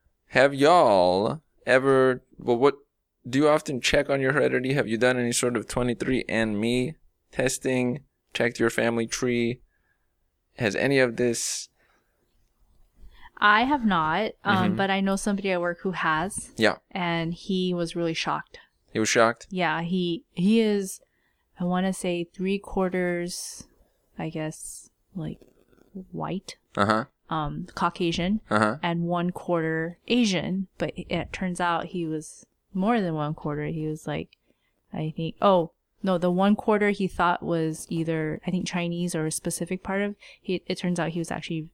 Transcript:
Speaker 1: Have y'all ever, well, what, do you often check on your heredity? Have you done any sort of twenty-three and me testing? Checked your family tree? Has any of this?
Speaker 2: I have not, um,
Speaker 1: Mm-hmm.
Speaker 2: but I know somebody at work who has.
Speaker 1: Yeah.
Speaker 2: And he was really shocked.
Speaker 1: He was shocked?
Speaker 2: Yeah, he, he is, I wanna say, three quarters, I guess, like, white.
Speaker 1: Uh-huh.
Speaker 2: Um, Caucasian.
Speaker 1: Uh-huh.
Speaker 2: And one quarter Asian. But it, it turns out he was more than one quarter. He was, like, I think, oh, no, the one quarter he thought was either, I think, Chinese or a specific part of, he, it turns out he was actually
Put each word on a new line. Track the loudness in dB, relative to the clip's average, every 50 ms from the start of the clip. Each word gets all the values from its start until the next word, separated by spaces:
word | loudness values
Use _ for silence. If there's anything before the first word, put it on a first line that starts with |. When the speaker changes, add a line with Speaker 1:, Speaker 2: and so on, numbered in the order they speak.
| _ _ _ _ _ _
Speaker 1:
Have | 2 4 4 4 4
y'all | 4 6 6 8 8 8 8 8 6 6 6 4 4 2 0 -2 -4 -10 _ _ _ _
ever, | 2 2 4 6 4 4 6 6 4 2 0 -6 _ -20 -10
well, | 0 0 2 4
what, | 4 4 4 2 _ _ _ _ _ _ _ _ _ -2
do | 0 2
you | 4 4
often | 4 4 2 -2 -6 -4
check | -2 2 2 2 2 2
on | 0 0
your | 2 2 2
heredity? | 2 2 2 2 0 0 0 0
Have | 0 0 0
you | 0 2
done | 4 2 4 2
any | 0 0
sort | 0 0 0 0 0 -2
of | -4 -4
twenty-three | -4 -2 0 0 -2 -2 -2 -2 0 -2 -2 -2
and | 0 0 0 0 0 -2
me | 0 0 0 0 0 -2 -6 -10 _ _ _ _ _ _
testing? | -4 -2 -2 0 -2 -2 -2 -2 0 0 0 0 -2 -4 -8 _ _ _ _ _ _
Checked | 0 0 0 0 2
your | 0 2
family | 2 2 0 0 0 0 -2 -4
tree? | -4 -4 -2 0 0 0 0 0 -2 -6 _ _ _ _ _ _ _ _ _ _ _ _ _ _ _ _ _ _ _ -2
Has | -2 -2 0
any | 0 0 2 4 4
of | 4 2 2 0
this? | 0 0 0 -2 -4 -6 -6 -8 -10 -12 _ _ _ _ _ _ _ _ _ _ _ _ _ _ _ _ _ _ _ _ _ _ _ _ _ _ -20 -20 -20 -20 -20 -20 _ 2
Speaker 2:
I | 4 4 6 6 4
have | 2 0 2 2
not, | 2 2 2 2 0 0 0 -2 -2 -6 _ _
um, | 0 2 2 2 2
Speaker 1:
Mm-hmm. | 2
Speaker 2:
but | 0 0 0
I | 2 0
know | 2 0 0
somebody | 0 0 -2 -2 -2 0 -2
at | -2 0
work | 0 -2 -4 -4
who | -4 -6
has. | -4 -2 0 0 0 0 -2 -4 -6 -10 -14 -14 -4 2
Speaker 1:
Yeah. | 2 2 2 0 _ _
Speaker 2:
And | -8 -6 -4 -2 -2 -2 -4 -4 -6
he | -8 -6 -4 -2 -2 0 -2 -2
was | -2 -4 -4 -4
really | -2 -2 -2 -2
shocked. | -2 -4 -4 -4 -6 -6 -12 _ -20 -20 _ _ _ _ _
Speaker 1:
He | _ -2
was | 0 2
shocked? | 4 4 4 4 4 0 -8 -10
Speaker 2:
Yeah, | -4 -2 -2 -2 -2 -2
he, | -2 -2 -2 -2 0 -2 -2 -6 -8 _ _
he | -2 2 4 4 4
is, | 4 4 2 0 -2 -4 -10 -14 _ _ _ _ _ _ _ _ _ _ _ -6
I | -4
wanna | -2 0 0 0 -2 -2
say, | -4 -4 -4 -2 -2 -4 -8 _
three | -6 -4 -2 -2 -4
quarters, | -4 -6 -2 -2 -2 0 0 -2 -2 -2 -2 -4 -4 -6 -8 -10 -10 -12 -14 -16 -18 _ _ _ _ _ _ _ _ _ _ -10
I | -10 -8
guess, | -8 -6 -8 -8 -8 -10 -14 -16 -16 -16 -20 _ _ _ _ _ _
like, | -10 -10 -10 -10 -12 -18 _ _ _ _ _ _ _ _ _ _ -18 -18 -12
white. | -10 -8 -6 -6 -6 -8 -8 -10 -20 _ _ _ _
Speaker 1:
Uh-huh. | -2 2 2 2 2 0 -4 _ _ _ _
Speaker 2:
Um, | -4 -4 -4 -4 -6 -8 -10 -12 -6
Caucasian. | -4 -4 -2 -2 -2 -2 -2 -2 -2 -2 0 -2 -2 -2 0
Speaker 1:
Uh-huh. | 2 2 4 2 2 -2
Speaker 2:
And | -2 -2 -2 -2 -2
one | -2 -2 0 -2 -2
quarter | -4 -6 -4 -2 -2 0 0 0 -2 -2 -4 -4 -8 -12 _ 0
Asian. | 2 2 2 2 2 0 -2 -2 -2 -4 -4 -6 _ _
But | -6 -6 -6
it, | -10 -8 -6
it | -6 -6 -6 -6 -8
turns | -6 -6 -6 -4 -2
out | -2 0 0 -2 -2 -4
he | -4 -6 -4
was | -4 -4 -6 -6 -10 -18 -20 -20 _ _ _ _ _ _
more | -2 0 2 2 2
than | 2 0 -2
one | -2 -2 -2 -4
quarter. | -4 -4 -6 -4 -4 -4 -4
He | -4 -4 -4
was, | -4 -6 -6 -6 -6
like, | -6 -6 -6 -8 _ _ _ _ _ _ _ _ _ _ _ _ -8
I | -6 -6 -6 -4
think, | -4 -6 -6 -4 0
oh, | 2 4 4 4 2 0 -6 _ _ _ _ _
no, | -2 0 0 2
the | 2 2
one | 2 4 4 4 4
quarter | 2 4 2 2 4 4 2
he | 2 0 -2 -4
thought | 0 0 2 2 2 0 -2
was | -2 -2 0 0 -2 -4 -6 -8 -6
either, | -4 -4 -2 -2 -2 -2 -2 -4 -6 -6 -6 -4
I |
think, | -2 -2 -4 -2
Chinese | -4 -4 -2 -2 -2 -2 -4 -2 -2
or | -2 -2 -2
a |
specific | -4 -4 -4 -6 -4 -4 -6 -6 -6 -8 -6
part | -4 -2 -2
of, | -2 -2 -4 -8 -16 -20 -20 _
he, | _ -4 -4 -4 -2 _
it | -8 -4
turns | -2 -2 0 0
out | -2 -2
he | -2 -4
was | -4 -4
actually | -6 -8 -6 -6 -6 -6 -6 -10